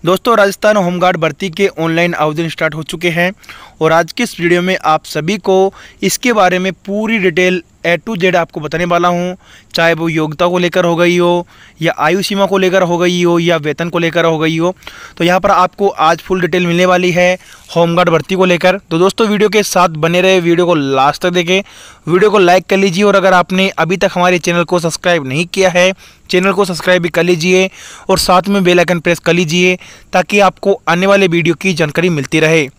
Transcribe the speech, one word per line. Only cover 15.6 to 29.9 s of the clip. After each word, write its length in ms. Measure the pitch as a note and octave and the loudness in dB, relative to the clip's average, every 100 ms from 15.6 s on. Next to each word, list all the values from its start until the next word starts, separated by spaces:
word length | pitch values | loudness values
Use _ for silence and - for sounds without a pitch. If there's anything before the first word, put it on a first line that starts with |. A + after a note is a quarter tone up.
| F3+ - G3+ | 0 0 -2
आज 320 | - D#3 E3+ | 0 0 0
full 220 | - F#3 | -2 -4
detail 260 | F3+ F3+ F3 | -2 -2 0
मिलने 180 | E3+ F3+ | 0 2
वाली 260 | F3+ F3+ | 2 0
है 220 | F3 F3+ F3+ - - - E3+ | 2 0 0 -8 -20 -6 0
Homeguard 340 | E3+ E3+ F3 | 0 2 2
भर्ती 260 | D#3+ C#3+ F#3 | 0 -2 0
को 100 | F#3 | 2
लेकर। 320 | F3 F#3 F#3+ | 2 2 0
तो 180 | _ E3 | _ 0
दोस्तों, 280 | F#3+ - A3+ | 0 2 0
वीडियो 220 | G#3 G#3 | 2 0
के 140 | G#3 | 0
साथ 260 | G3+ F#3+ F3+ D#3 | 0 0 0 0
बने 240 | E3 F3 | -2 0
रहे, 180 | F#3 F#3+ | 2 2
वीडियो 260 | E3+ E3+ F3 | 2 0 2
को 100 | E3 | 0
लास्ट 460 | C#3 C3+ C3+ D3 | 0 0 0 0
तक 100 | F#3 | -2
देखें, 300 | F3+ E3+ F#3 G3+ - - - - | -2 -2 -2 -4 -18 -20 -18 -2
वीडियो 240 | F3+ G#3 | 2 2
को 80 | G#3+ | 4
like 260 | F3+ F#3 F3 | 4 2 2
कर 120 | G3 | 0
लीजिए 260 | G3 E3+ | 0 2
और 120 | G#3 G3 | 2 2
अगर 180 | F#3 | 2
आपने 360 | F#3 F3+ F#3 F#3+ - | 2 2 0 -2 -2
अभी 200 | D#3+ F#3 | -2 0
तक 140 | F#3+ | -2
हमारे 260 | F#3 F3+ F3+ | 0 0 0
channel 240 | - F3 | -2 -2
को 160 | E3+ F3+ | -2 -2
subscribe 480 | E3 - F#3 F3 C3 | -2 -4 -2 -2 -2
नहीं 180 | C3+ F3 | -6 -4
किया 220 | - F#3 | 0 0
है, 220 | F3 F#3 F#3+ - _ _ | 2 0 -2 -12 _ _
channel 220 | F3+ F#3 | 0 0
को 120 | F#3+ G3 | 0 -2
subscribe 360 | E3 - F3+ | -2 0 0
भी 80 | E3+ | 0
कर 140 | E3+ | 0
लीजिए 460 | E3+ F3+ E3+ F#3 F#3+ - - - - | 0 0 2 2 0 -6 -20 -20 -2
और 100 | F#3+ | -2
साथ 280 | - F3+ F#3+ | 2 0 2
में 160 | G3+ | 0
bell 160 | F3 F3+ | 2 2
icon 200 | E3+ F3 | 2 0
press 200 | F3 E3+ | -2 -2
कर 140 | - | 0
लीजिए 440 | E3+ E3+ F3 F3+ F3+ - | 0 0 0 0 0 -8